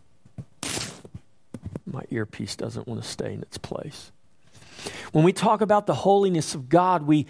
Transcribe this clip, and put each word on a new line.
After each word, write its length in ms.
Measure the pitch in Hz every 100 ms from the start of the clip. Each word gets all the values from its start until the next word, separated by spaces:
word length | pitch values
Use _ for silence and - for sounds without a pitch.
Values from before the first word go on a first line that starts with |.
| - _ - - - - - - - - - - - - - - - - -
My 160 | 127 -
earpiece 460 | 117 107 - 107 -
doesn't 320 | 110 113 117
want 140 | 110
to 80 | -
stay 240 | - 104
in 80 | 104
its 160 | - -
place. 540 | - - 156 - - - - - - - - - - - -
When 140 | 156 170
we 80 |
talk 260 | 196 214 214
about 280 | 208 208 202
the 80 | 131
holiness 600 | 190 202 196 170 - 156
of 140 | 127
God, 340 | 170 185 175
we 220 | 147 151